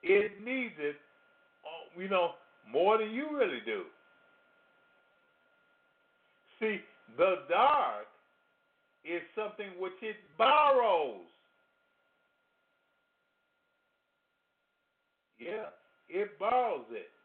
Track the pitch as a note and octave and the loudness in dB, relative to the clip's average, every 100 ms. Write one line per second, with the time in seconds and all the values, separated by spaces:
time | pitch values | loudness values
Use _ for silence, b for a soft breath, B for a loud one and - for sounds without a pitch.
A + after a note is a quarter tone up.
0 | E3+ G3+ G#3 G3+ A3 C4 A#3+ D#3 D3 D3 | 4 4 4 -6 -8 -6 -6 -6 -6 -6
1 | _ _ _ _ _ _ D#3 E3 - E3+ | _ _ _ _ _ _ -18 -16 -18 -12
2 | F#3+ F#3+ E3+ - _ _ A2 B2+ F#3 A3 | -4 0 0 -4 _ _ -6 0 4 2
3 | G#3+ A3+ D4+ D4 G#3+ B2+ A2 G#2 F2 _ | 0 -6 -6 -2 -2 -2 -6 -8 -8 _
4 | _ _ _ _ _ _ _ _ _ _ | _ _ _ _ _ _ _ _ _ _
5 | _ _ _ _ _ _ _ _ _ _ | _ _ _ _ _ _ _ _ _ _
6 | _ _ _ _ _ _ A3 G3+ - - | _ _ _ _ _ _ -2 -2 -8 -20
7 | - A#2 F#3 F3+ - F3 C4 D4 D#3+ G#2 | -20 2 2 2 -2 4 4 4 0 -4
8 | G#2+ _ _ _ _ _ _ _ _ _ | -12 _ _ _ _ _ _ _ _ _
9 | D3+ E3+ E3 - G#3+ - G3+ F3 F#3 - | -8 -8 -8 -8 -8 -8 -12 -8 -8 -6
10 | A3 G#3+ - - A#3 D4 D4 C4+ A3+ F3 | -10 -10 -14 2 4 6 6 6 4 4
11 | C#3+ G2+ E2+ _ _ _ _ _ _ _ | 0 -6 -16 _ _ _ _ _ _ _
12 | _ _ _ _ _ _ _ _ _ _ | _ _ _ _ _ _ _ _ _ _
13 | _ _ _ _ _ _ _ _ _ _ | _ _ _ _ _ _ _ _ _ _
14 | _ _ _ _ _ _ _ _ _ _ | _ _ _ _ _ _ _ _ _ _
15 | _ _ _ A2+ C3 G#3+ G#3 - _ _ | _ _ _ _ -10 -10 -10 -16 _ _
16 | _ F3 G3+ - G3 B3+ A#3+ D#3+ A#2 A2+ | _ -6 -6 -4 0 0 0 -4 -10 -14
17 | E2+ _ | -14 _